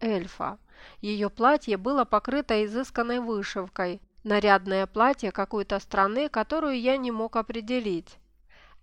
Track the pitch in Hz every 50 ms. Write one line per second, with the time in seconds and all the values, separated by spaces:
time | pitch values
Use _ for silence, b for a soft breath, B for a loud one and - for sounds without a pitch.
0 | 240 226 214 185 175 190 - - - - 202 - _ B B B B B B B
1 | - 208 214 208 208 202 - - 226 254 302 294 - - 208 190 190 233 285 277
2 | 240 - - 214 - - 254 285 285 - 226 214 214 208 214 240 262 - - -
3 | 233 233 240 247 240 233 226 202 196 - - 208 185 185 - - 185 180 175 -
4 | - _ _ - - 214 208 208 202 208 196 190 185 190 190 190 190 - - 214
5 | 226 254 285 - - 196 - - 196 - - 214 196 - 202 196 - - - 202
6 | 196 196 214 254 294 294 - 226 220 - 294 320 320 294 269 247 233 254 262 269
7 | 254 247 233 220 220 226 - 233 220 - 220 226 220 208 247 254 226 208 185 165
8 | - - - - - _ _ _ _ b b b b b b b